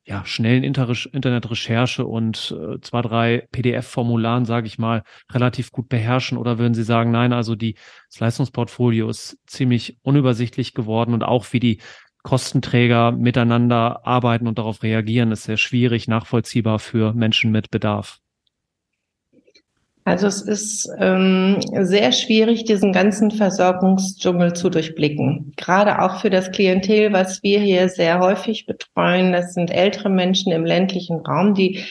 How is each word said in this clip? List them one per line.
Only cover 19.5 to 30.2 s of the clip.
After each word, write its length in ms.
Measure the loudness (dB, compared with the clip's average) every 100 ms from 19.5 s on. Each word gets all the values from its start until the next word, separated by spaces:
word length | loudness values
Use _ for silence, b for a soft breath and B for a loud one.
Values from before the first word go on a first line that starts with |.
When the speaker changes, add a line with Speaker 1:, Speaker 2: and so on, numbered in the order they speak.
| _ _ _ _ _ -2
Speaker 2:
Also 220 | 2 0
es 120 | -2
ist, 480 | -4 -4 -4 -8 -8 -2
ähm, 580 | 2 4 4 4 4 2 0 -2
sehr 320 | 2 2 2
schwierig, 500 | 2 2 2 4 2
diesen 300 | 0 2 2
ganzen 400 | 4 2 2 0
Versorgungsdschungel 1200 | 2 0 2 2 2 2 2 0 -2 -2 2 2
zu 180 | 0 -2
durchblicken. 840 | 0 -4 -2 -2 0 -2 -2 -6 -10
Gerade 440 | 0 2 4 2
auch 200 | 0 0
für 100 | 0
das 220 | 0 -2
Klientel, 600 | 0 2 2 2 2 4
was 300 | 2 0 -2
wir 160 | 0 2
hier 300 | 4 2 2
sehr 320 | 2 0 2
häufig 460 | 2 0 -4 -8 -8
betreuen, 640 | -12 -8 -2 0 2 2
das 220 | 0 -2
sind 180 | -4 -2
ältere 360 | 2 0 0 -2
Menschen 440 | 0